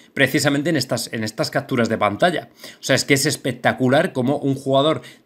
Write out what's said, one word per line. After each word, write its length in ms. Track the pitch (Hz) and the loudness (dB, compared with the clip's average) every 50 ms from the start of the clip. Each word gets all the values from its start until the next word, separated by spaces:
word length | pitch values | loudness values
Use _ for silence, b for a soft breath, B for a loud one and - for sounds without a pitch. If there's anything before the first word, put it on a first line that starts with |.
| B B | B B
precisamente 560 | B 139 135 135 - 147 127 147 139 143 143 170 | B 2 2 2 2 2 2 2 0 0 0 0
en 80 | 165 | 0
estas, 340 | 135 131 - 131 113 - - - | -2 -2 -2 -4 -4 -4 -6 -6
en 100 | 117 113 | -6 -6
estas 260 | 107 - - 151 - | -4 -4 -4 -4 -4
capturas 380 | - 135 127 - 135 120 113 104 | -4 -4 -4 -2 0 0 0 0
de 80 | 110 | 0
pantalla. 540 | 113 107 104 101 101 170 185 151 - - - _ B B B B | 2 0 0 2 2 0 0 0 0 -6 -10 _ B B B B
O 80 | B | B
sea, 120 | B - 135 | B 0 0
es 120 | 123 - | 0 2
que 80 | - 143 | 2 2
es 100 | 135 143 | 2 2
espectacular 880 | 156 135 - - 139 113 - - 123 110 123 127 123 131 151 175 185 | 0 -2 -2 -4 -6 -4 -2 0 0 0 2 2 2 4 2 2 0
cómo 240 | - 135 120 131 147 | -2 -2 0 0 0
un 180 | 143 - 139 135 | 0 0 -2 -4
jugador 460 | 135 - 135 135 135 143 160 151 120 - B B B B | -2 -2 0 2 2 4 2 0 -2 -6 B B B B